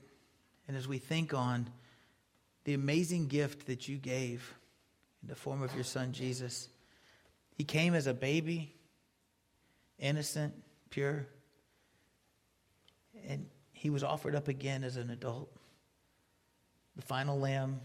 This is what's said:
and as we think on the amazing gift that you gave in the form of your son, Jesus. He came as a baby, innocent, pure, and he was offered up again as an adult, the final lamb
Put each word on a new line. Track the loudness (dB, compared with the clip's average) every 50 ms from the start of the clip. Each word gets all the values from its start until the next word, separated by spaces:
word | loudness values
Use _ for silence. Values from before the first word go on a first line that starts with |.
| -16 -20 -20 -20 _ _ _ _ _ _ _ _ _
and | -6 -4
as | -4 -2 -2
we | -2
think | -4 -2 0 0 2 2 2 2
on | 2 2 2 2 2 0 -2 -6 -12 -18 -20 -20 -20 -20 -20 _ _ _ _ _ _ _ _ _ _ -2
the | 0 0
amazing | 2 4 4 4 4 4 4 2 2 2
gift | 2 4 4 2 2 0 -4 -6
that | -4 -4 -4 -4 -6
you | -6
gave | -6 -4 -2 0 0 0 0 -2 -4 -8 -10 -16 -18 -20 -20 _ _ _ _ _ _ _ _ _ _
in | -14 -12
the | -10
form | -8 -6 -4 -2 -2 -2
of | -2 -2
your | -4 -4
son, | -2 -2 -2 -2 -2 -2
Jesus. | -2 -2 -2 -2 -2 -4 -6 -6 -8 -10 -12 -16 -20 -20 -20 -20 -20 -20 -20 -20 -20 -20 -20 _ _ _ _ _
He | -4 -2
came | 2 4 4 6 6 6
as | 4 4
a | 4 2
baby, | 2 2 2 4 4 2 2 0 -2 -4 -6 -10 -16 -20 _ _ _ _ _ _ _ _ _ _ _ _ _ _ _ _ _ _ _ _ _ _ 0
innocent, | 2 2 4 2 2 0 0 0 -2 -2 -4 -6 -14 -20 -20 _ _ -8
pure, | -2 0 0 0 0 0 -4 -6 -10 -18 -20 _ _ _ _ _ _ _ _ _ _ _ _ _ _ _ _ _ _ _ _ _ _ _ _ _ _ _ _ -20 -20 _ _ _ -18 -12 -8
and | -6 -4 -4 -6 -8 -14 -20 -20 _ -10
he | -4 -2 0
was | 2 2 2
offered | 2 0 0 0 0 0
up | 0 2
again | 0 -2 -2 -2 -2 -2 -2 -2
as | -2 -2
an | -2 -4 -4
adult, | -4 -4 -4 -4 -4 -4 -6 -10 -14 -18 -20 -20 -20 _ _ _ _ _ _ _ _ _ _ _ _ _ _ _ _ _ _ _ _ _ _ _ -16
the | -12 -6
final | -2 0 0 2 2 2
lamb | 2 2 2 2 2 0 0 -2 -4